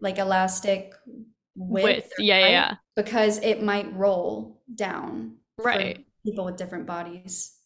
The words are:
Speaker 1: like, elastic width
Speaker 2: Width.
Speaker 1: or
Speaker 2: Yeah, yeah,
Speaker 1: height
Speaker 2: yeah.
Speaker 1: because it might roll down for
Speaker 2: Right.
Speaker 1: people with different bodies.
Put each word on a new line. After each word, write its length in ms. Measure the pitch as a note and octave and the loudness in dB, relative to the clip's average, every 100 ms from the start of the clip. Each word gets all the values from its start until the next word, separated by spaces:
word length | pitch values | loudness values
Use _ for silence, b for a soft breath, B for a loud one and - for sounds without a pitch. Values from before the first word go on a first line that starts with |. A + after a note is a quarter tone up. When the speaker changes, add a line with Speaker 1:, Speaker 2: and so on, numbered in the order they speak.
Speaker 1:
like, 160 | G3 F#3+ | -4 -2
elastic 760 | F#3+ F#3+ F#3 - G#3 G3 - - B3 - - _ _ - | 0 2 2 0 0 -2 -4 -18 -20 -20 -20 _ _ -12
width 280 | F#3 G3 | -4 2
Speaker 2:
Width. 280 | G#3 F#3+ - - | 4 2 -2 0
Speaker 1:
or 60 | |
Speaker 2:
Yeah, 160 | G#3 F#3+ | 4 6
yeah, 80 | F#3 | 8
Speaker 1:
height 40 | |
Speaker 2:
yeah. 240 | F3 - - _ - | 6 2 -2 _ -4
Speaker 1:
because 420 | G#3 A3+ G#3+ G#3+ | -2 2 2 2
it 220 | A3+ A3 | 0 0
might 320 | G#3+ G3+ G3+ | 0 -2 -4
roll 720 | F#3 G3+ F3+ F3 G#3+ A3 - - | 0 2 2 -2 -6 -10 -16 -14
down 640 | A3 F#3+ F3+ - - - - _ - | -6 -6 -6 -8 -10 -12 -14 _ -4
for 80 | A#3 | -2
Speaker 2:
Right. 400 | F#3+ - - _ _ G#3+ | 0 -2 -6 _ _ -6
Speaker 1:
people 200 | G3 F#3 | -4 -6
with 120 | F3+ | -8
different 300 | F3+ F3 D3+ | -10 -10 -10
bodies. 680 | E3+ E3+ F3 F#3 - - - | -10 -10 -14 -10 -10 -10 -14